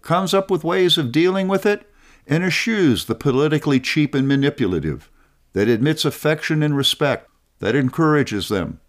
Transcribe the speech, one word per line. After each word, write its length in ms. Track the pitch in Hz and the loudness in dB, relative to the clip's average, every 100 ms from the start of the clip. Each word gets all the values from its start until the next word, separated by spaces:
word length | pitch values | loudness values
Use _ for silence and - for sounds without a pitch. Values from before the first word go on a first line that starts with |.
comes 320 | - 226 190 | -2 -2 0
up 180 | 196 190 | 0 0
with 140 | 180 156 | -2 0
ways 320 | 185 180 156 | 2 2 2
of 140 | 131 | 2
dealing 360 | 131 175 190 190 | 2 2 2 0
with 180 | 190 208 | 0 0
it, 240 | 208 - _ _ _ - | -2 -6 _ _ _ -2
and 140 | 165 | 0
eschews 640 | 180 156 - 220 170 104 - | 0 -2 -2 2 2 2 -2
the 100 | 110 | -4
politically 640 | 147 127 151 151 151 135 | 0 0 2 0 0 0
cheap 340 | 127 - 151 | 0 -2 0
and 140 | 143 135 | 0 0
manipulative, 840 | 139 139 143 107 87 76 67 - _ _ _ _ | 2 0 0 -2 -2 -4 -8 -12 _ _ _ _
that 160 | - 107 | -2 2
admits 340 | 117 143 156 | 2 2 0
affection 580 | 151 - 151 156 - 156 | -4 -2 -4 -2 -2 -2
and 140 | 151 143 | 0 0
respect, 540 | 131 - 147 120 _ _ _ _ | -2 -2 -2 -2 _ _ _ _
that 140 | 101 | -2
encourages 760 | 127 127 - 160 151 120 104 90 | 0 0 0 2 2 0 -4 -4
them 320 | 104 78 - | -4 -4 -10